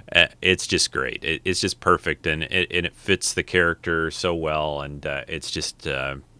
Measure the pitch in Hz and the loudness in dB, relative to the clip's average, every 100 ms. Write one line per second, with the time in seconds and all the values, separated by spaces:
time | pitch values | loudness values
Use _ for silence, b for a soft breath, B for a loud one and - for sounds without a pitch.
0 | - 87 82 - 92 90 - 85 - - | 0 4 4 4 2 4 2 0 0 -2
1 | 65 - - 78 95 90 98 - 92 87 | -4 -4 -4 -4 -2 -2 -2 0 2 2
2 | - 76 82 78 78 92 87 90 85 - | 2 -2 -2 -2 0 0 0 -2 -2 -4
3 | - 92 - - - 90 85 82 - 82 | 0 2 2 -4 0 2 2 0 -2 -2
4 | 80 - 92 85 80 76 76 73 71 73 | -2 -2 -2 0 0 0 -2 -4 -8 -8
5 | 73 69 - 80 - - - - - 67 | -6 -6 -6 -8 -6 -6 -6 -8 -6 -4
6 | 67 69 - | -4 -8 -14